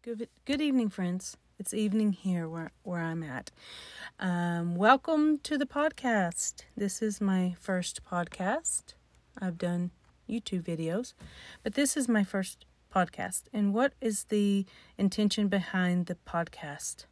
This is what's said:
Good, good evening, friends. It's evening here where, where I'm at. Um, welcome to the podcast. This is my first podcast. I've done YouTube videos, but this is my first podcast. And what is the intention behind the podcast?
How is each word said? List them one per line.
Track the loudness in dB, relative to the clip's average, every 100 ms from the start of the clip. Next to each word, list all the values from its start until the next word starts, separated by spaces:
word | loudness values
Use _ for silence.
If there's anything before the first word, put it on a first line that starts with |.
Good, | -8 -8 -8 _
good | -2 2
evening, | 4 4 2
friends. | 0 -2 -2 -6 -14 _ -10
It's | -4
evening | 0 2 4 2
here | 2 0 0 -2
where, | -6 -8 _
where | -6 -4
I'm | -2 -4
at. | -6 -8 -10 _ -20 -18 -18 -16 -16 -4
Um, | 0 0 0 0 0 4
welcome | 6 6 4 4 4 2
to | 0 -2
the |
podcast. | 0 0 -2 0 0 2 2 -2 -6 -8 -14 -4
This | -4 -2
is | -2 0
my | 2 2 2 -2
first | -4 -2 -2 -8
podcast. | -6 -4 -4 -4 -2 -2 -2 -6 -8 -20 _ _ _ -6
I've | -6 -2
done | -2 0 -2 _ _ _ -8
YouTube | -6 -4 -4
videos, | -4 -4 -2 -2 -4 -14 -20 -18 -20 -8
but | -4
this | 2 2 2
is | 2
my | 4
first | 2 0 -4 -8 -18 _ _
podcast. | 0 0 -2 -6 -6 -6
And | 0 2
what | 2 0 0
is | -2 -2
the | 0 2 4 2 0 -12 -20 0
intention | 0 4 2 2 2
behind | 2 0 0 2 2
the | 0 -6 -4
podcast? | -4 -4 -8 -12 -8 -8 -10 -16